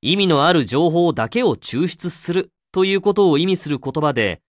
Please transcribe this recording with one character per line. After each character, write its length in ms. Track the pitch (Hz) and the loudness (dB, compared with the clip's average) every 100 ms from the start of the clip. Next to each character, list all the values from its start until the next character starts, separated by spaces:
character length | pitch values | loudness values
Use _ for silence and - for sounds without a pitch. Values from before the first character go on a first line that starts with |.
意 160 | 123 190 | -2 0
味 100 | 190 | 2
の 180 | 151 156 | 2 4
あ 80 | |
る 120 | 175 110 | 2 0
情 240 | 131 165 | 0 0
報 240 | 165 175 | 2 0
だ 160 | 127 113 | 0 -2
け 140 | 233 | 0
を 120 | 240 117 | 0 -2
抽 320 | - 214 175 | -6 -4 -4
出 220 | - 180 | -4 -8
す 240 | - - | -8 -4
る 180 | 175 - _ _ | -4 -6 _ _
と 120 | 185 | -2
い 100 | 190 196 | 0 0
う 60 | |
こ 120 | 196 | 0
と 180 | 202 196 | 2 4
を 60 | 147 | 4
意 80 | 180 | 2
味 100 | 185 | -2
す 140 | - | -2
る 100 | 147 | -6
言 140 | 135 | -4
葉 180 | 156 151 | -2 -2
で 300 | 123 101 82 _ | 0 -2 -4 _